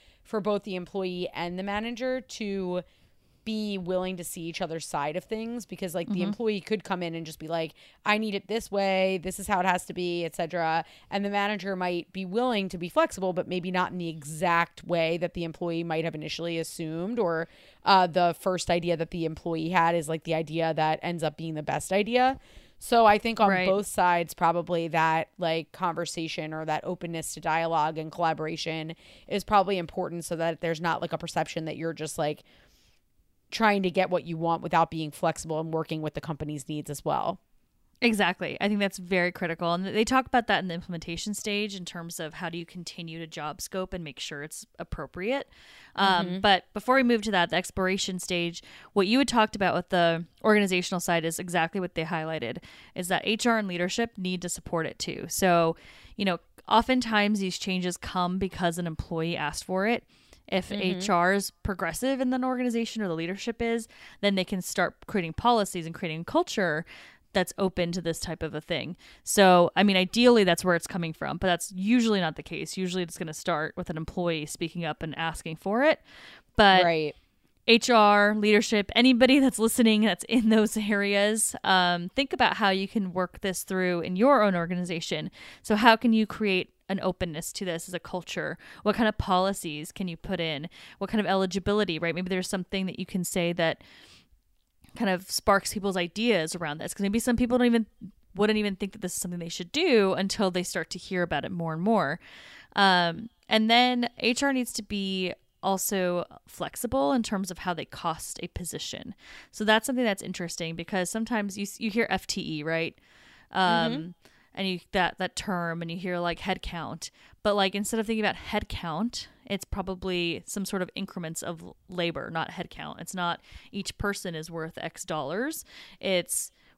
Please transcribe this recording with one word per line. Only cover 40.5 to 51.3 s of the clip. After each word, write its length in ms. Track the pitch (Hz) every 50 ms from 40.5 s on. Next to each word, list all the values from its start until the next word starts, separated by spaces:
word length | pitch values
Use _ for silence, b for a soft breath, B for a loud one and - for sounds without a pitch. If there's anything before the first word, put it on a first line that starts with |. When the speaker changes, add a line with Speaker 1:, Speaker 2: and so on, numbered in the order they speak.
| 202 156
Speaker 2:
in 80 | 190 180
the 60 | 165
implementation 600 | 175 - - 175 165 - 175 170 165 - 208 202
stage 400 | - - 214 202 208 214 208 196
in 100 | 190 175
terms 360 | - - 175 165 170 - -
of 140 | 165 151 -
how 140 | - 185 165
do 80 | 170
you 80 | 175 170
continue 540 | - - 180 165 - - - 170 165 160 165
to 80 | 165
job 340 | 160 - 170 147 151 160 -
scope 320 | - - - 190 185 -
and 120 | - 180 165
make 160 | 147 127 -
sure 240 | - - 156 143 147
it's 220 | 156 - - - - _ -
appropriate. 720 | 165 - - - 147 - - 175 185 220 269 277 - _ B B B B B B B B B
Um, 300 | - 196 190 185 175 180
Speaker 1:
Mm-hmm. 140 | 180 180 190
Speaker 2:
but 260 | 202 208 190 180 - _
before 220 | - 208 - 247 254
we 80 | 269
move 200 | 254 240 240 220
to 100 | 196 220
that, 180 | 196 180 175 -
the 60 | 160
exploration 640 | 180 185 - - 196 185 185 190 196 - - 185 175
stage, 420 | - - 180 175 170 170 170 - - B B B B B
what 160 | B 202 190 196
you 100 | 233 269
had 80 | 277
talked 300 | - 240 240 214 - -
about 180 | 202 196 175 -
with 140 | 175 185 -
the 360 | 190 175 170 170 165 165 175 - _ _ -
organizational 560 | 220 208 208 202 185 185 180 175 - 190 175
side 240 | - - 175 170 160
is 160 | 165